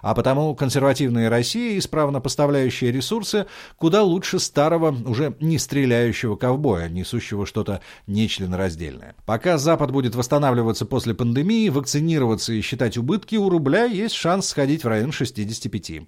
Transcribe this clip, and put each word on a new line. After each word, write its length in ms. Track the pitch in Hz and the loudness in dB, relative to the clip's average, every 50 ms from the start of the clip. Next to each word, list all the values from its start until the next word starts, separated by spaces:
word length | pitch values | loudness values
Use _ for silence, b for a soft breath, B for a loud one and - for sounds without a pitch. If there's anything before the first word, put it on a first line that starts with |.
| B | B
а 140 | 101 110 | -2 0
потому 400 | 123 113 135 135 139 151 156 139 | 2 2 2 2 2 0 0 -2
консервативная 720 | - 143 131 131 143 131 139 131 127 147 127 120 117 117 113 | -2 -2 0 0 2 4 2 2 2 2 0 2 2 2 2
Россия, 480 | 117 117 120 - - 160 240 233 208 190 | 2 2 0 0 -2 -4 -2 -2 -2 -2
исправно 420 | - - - 156 151 139 139 135 | -4 -2 -2 0 0 0 0 -2
поставляющая 680 | 123 139 - - 147 143 143 139 131 127 - - 135 120 | -4 -4 -2 0 2 2 2 2 2 0 0 0 -2 0
ресурсы, 560 | 120 135 127 - 214 233 202 - - 208 190 B B B B B B | 0 -2 -2 -2 -4 -4 -4 -2 -2 -2 -2 B B B B B B
куда 260 | B 165 165 160 208 214 | B 0 2 4 4 4
лучше 360 | 190 165 190 - - - 180 | 4 2 0 -2 -2 -2 -2
старого, 580 | - - - 143 143 160 170 165 165 156 139 123 113 | -2 -2 2 2 4 4 4 2 2 2 0 0 -2
уже 300 | 131 113 117 156 143 - - | -2 -2 0 0 -2 -2 -2
не 180 | 151 160 165 143 | 0 0 2 0
стреляющего 800 | - - - 143 139 127 120 117 120 117 104 - - 117 104 | 0 0 0 2 4 4 4 4 4 2 2 0 -2 -2 -2
ковбоя, 520 | 95 - 123 127 147 151 139 101 85 82 82 | 0 0 0 2 2 2 2 2 0 0 -4
несущего 560 | 85 92 92 - - 117 - - 110 101 101 | -4 -6 -6 -4 -4 -6 -6 -4 -4 -4 -4
что-то 380 | - - 110 101 - 101 90 B B B B B | -4 -4 -4 -4 -4 -4 -8 B B B B B
нечленораздельное. 1080 | B 98 104 110 101 - - 95 90 90 92 98 92 80 78 85 76 65 62 - - - - - | B 0 0 0 0 -2 -4 -4 -4 -2 0 -2 -2 -2 -4 -8 -10 -12 -14 -16 -20 -20 -12 -6
Пока 320 | - 110 117 - 180 175 151 | -4 -4 -2 0 2 2 2
Запад 320 | 135 160 165 156 151 131 | 4 2 2 2 2 0
будет 240 | 127 139 131 120 107 | 0 0 0 0 0
восстанавливаться 720 | 123 123 - - 147 147 135 123 120 117 113 107 - 120 | -2 -2 0 2 2 2 2 2 2 2 0 0 -2 -4
после 260 | - 131 123 - 117 110 | -2 -2 -2 -2 -2 -2
пандемии, 560 | - 123 117 117 135 147 190 226 226 220 202 | -2 0 0 0 0 0 2 2 2 2 2
вакцинироваться 840 | 131 143 139 - - 147 151 165 165 151 131 113 113 104 - - 117 | 2 0 -2 -2 -2 0 0 2 2 2 2 2 0 0 -2 -2 -2
и 80 | 110 101 | -2 -4
считать 340 | - - 117 135 113 - | -4 -4 -2 -2 -2 -2
убытки, 400 | 120 117 131 190 220 - - 220 | -2 -2 0 -2 -2 -2 -2 -2
у 140 | 220 196 190 | 0 2 2
рубля 340 | 180 165 147 131 143 202 240 | 2 2 2 2 2 4 2
есть 300 | 247 226 180 214 226 - | 2 0 -2 -2 -2 -4
шанс 320 | - - 165 180 196 180 | -2 0 0 0 0 0
сходить 380 | - - 151 139 135 151 160 - | -2 -2 0 0 0 0 0 0
в 40 | 117 | 0
район 240 | 110 107 110 151 151 | 0 0 0 -2 -2
шестидесяти 560 | - - - - - 107 101 113 - - 110 | -4 -4 -4 -4 -6 -6 -6 -6 -8 -8 -8
пяти. 380 | - 104 - - 82 76 - | -8 -8 -8 -10 -12 -12 -14